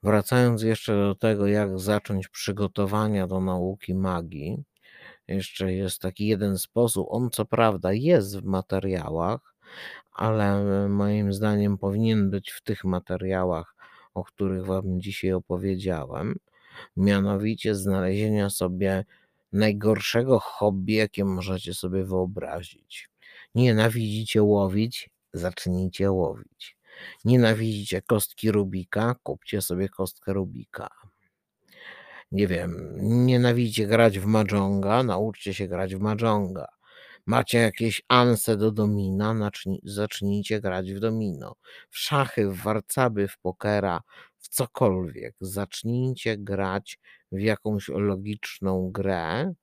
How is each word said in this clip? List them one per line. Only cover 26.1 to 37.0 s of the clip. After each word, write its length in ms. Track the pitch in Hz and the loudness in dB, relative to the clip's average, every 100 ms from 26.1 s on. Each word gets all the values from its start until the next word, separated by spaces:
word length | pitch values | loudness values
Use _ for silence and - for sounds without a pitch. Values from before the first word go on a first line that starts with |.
łowić. 640 | 95 85 - - _ - _ _ - - - | 2 0 -4 -16 _ -20 _ _ -20 -20 -6
Nienawidzicie 800 | - 127 113 110 113 104 101 92 | 4 6 6 4 0 -4 -4 -6
kostki 480 | - 107 - - 110 | 0 0 0 -2 0
Rubika? 680 | 104 98 95 90 - 113 123 | 2 0 -4 -6 -2 -2 -2
Kupcie 400 | - - - 101 | -6 -10 -6 -4
sobie 260 | - 90 95 | -2 -2 -4
kostkę 440 | - 95 - - | -4 -6 -6 -4
Rubika. 560 | 98 92 - - - - _ 95 _ _ _ _ _ _ - - - - - - | -4 -4 -8 -16 -14 -14 _ -20 _ _ _ _ _ _ -20 -20 -20 -20 -20 -6
Nie 140 | 95 101 | 0 2
wiem, 480 | 87 87 85 80 - 101 117 127 | 2 -2 -6 -10 -4 2 4 6
nienawidzicie 600 | 123 123 120 120 113 104 | 6 6 4 2 0 2
grać 320 | 113 117 98 | 6 6 4
w 80 | 98 | 2
Mahjonga? 760 | 110 104 101 98 101 98 113 | 4 4 2 2 2 2 2
Nauczcie 520 | 127 92 107 98 101 | 2 0 -2 -4 -8
się 140 | 95 98 | -6 -4
grać 260 | 90 95 | -4 -4
w 60 | 95 | -2
Mahjonga. 640 | 104 107 117 104 98 90 - _ _ - | -2 0 2 2 0 -6 -14 _ _ -20